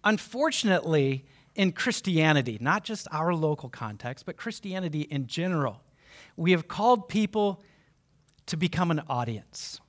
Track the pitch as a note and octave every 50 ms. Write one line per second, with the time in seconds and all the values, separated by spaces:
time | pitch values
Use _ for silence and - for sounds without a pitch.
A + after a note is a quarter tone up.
0 | - G#3 A3 G3+ - - - B3 D4 D#4+ - - - G#3 F#3 E3 - E3 D#3+ D3+
1 | C3+ C3+ C3+ C3 - - - _ _ _ _ - G3 F#3 E3+ - - B3 A3 -
2 | - G3 F3 D#3+ D#3 D#3 D3+ C#3+ B2 A#2+ A2 G#2 A#2+ C#3 F3+ G#3+ - - A3 -
3 | - - D#3+ D3+ D#3+ F3 F3 E3 D#3+ D3+ D3+ - - B2 - - A#2+ G#2+ G#2+ A2
4 | - A#2+ B2+ - - - E3 - - A#3 A3 - - G3 F#3 F#3+ F#3 E3 D3+ D3+
5 | D3 - D3 C#3 C3 A#2 - E3 E3+ F#3 F3+ D#3 C#3 A#2+ G2+ - _ _ _ _
6 | _ - - - - - _ - E3 F3 F#3 E3 D#3+ - - - G#3 A#3+ B3 A3
7 | F#3 - - G#3+ G#3+ G3+ - A3 G#3 G3+ F#3+ - - _ _ _ _ _ _ _
8 | _ _ _ _ _ _ _ _ _ - - D#3 F3 F3 - E3 F#3 E3+ E3 D3+
9 | D#3+ - C3+ B2 A#2+ A2+ A2+ G#2+ - _ - - - - - - _